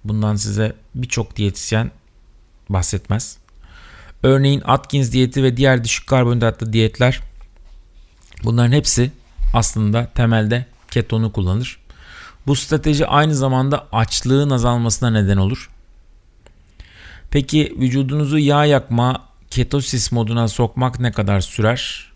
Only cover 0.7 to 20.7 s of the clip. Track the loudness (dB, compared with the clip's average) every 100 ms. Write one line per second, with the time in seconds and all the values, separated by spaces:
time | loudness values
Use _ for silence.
0.7 | -6 -14 -10 -6 -4 -6 -2 -2 -2 -2
1.7 | -2 -2 -10 _ _ -20 -20 _ _ -4
2.7 | -2 -2 -4 -4 -4 -4 -14 _ -20 -20
3.7 | -20 -20 -20 -20 -2 2 4 2 0 0
4.7 | -2 0 -2 0 0 0 2 0 2 2
5.7 | 2 0 -6 0 2 2 2 0 -2 -2
6.7 | 0 0 2 0 0 -10 -18 -20 -20 -20
7.7 | -20 _ -20 -20 _ -20 -8 -2 2 4
8.7 | 4 2 0 0 -4 -20 -2 2 2 0
9.7 | 0 0 0 -2 0 2 2 0 -2 -4
10.7 | _ -6 -4 -2 -2 -2 -2 -2 -2 -4
11.7 | -12 -20 -20 -20 -20 -20 -10 -2 -2 0
12.7 | -2 0 0 2 2 2 0 0 0 0
13.7 | -2 -2 -2 -2 -2 0 2 2 0 0
14.7 | 0 0 0 0 2 2 2 0 -2 -10
15.7 | -20 -20 -20 -20 -20 _ _ -20 _ _
16.7 | _ -20 -20 -20 -20 -2 -2 0 0 0
17.7 | -2 -2 0 -2 -2 0 0 2 4 4
18.7 | 2 2 0 0 -2 -10 _ -8 -4 -2
19.7 | -2 -2 -4 -2 -2 0 0 0 0 -2